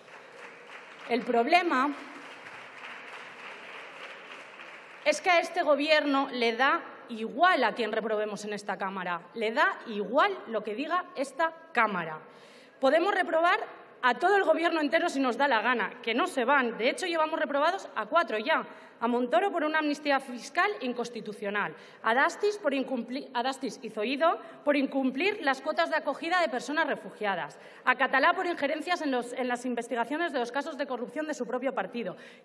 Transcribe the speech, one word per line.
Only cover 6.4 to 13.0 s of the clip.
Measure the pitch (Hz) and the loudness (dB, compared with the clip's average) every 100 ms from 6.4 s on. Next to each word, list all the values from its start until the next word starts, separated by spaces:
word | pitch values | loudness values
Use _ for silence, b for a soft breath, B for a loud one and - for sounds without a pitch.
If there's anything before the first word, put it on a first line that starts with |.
| 233 220 | 0 4
da | 277 330 - - - | 4 2 -2 -16 -12
igual | 220 220 220 359 330 | -8 -6 4 4 6
a | 220 | 2
quien | 208 214 | 2 -2
reprobemos | 220 220 214 214 196 208 | -2 0 -2 -2 -4 -6
en | |
esta | 208 202 185 | -6 -6 -4
Cámara, | 196 190 180 170 - | -4 -4 -4 -6 -6
le | 233 214 | -4 -2
da | 247 370 370 - | 2 2 0 -6
igual | 208 190 269 392 381 226 | -6 0 2 2 0 -6
lo | 220 | -6
que | 220 214 | -4 -6
diga | 302 349 349 - | -2 -2 -4 -6
esta | 269 - 330 - - | -6 -2 -2 -2 -4
Cámara. | 240 214 185 160 156 - B B B B - | 2 2 0 -4 -8 -12 B B B B 0
Podemos | 262 320 | 4 6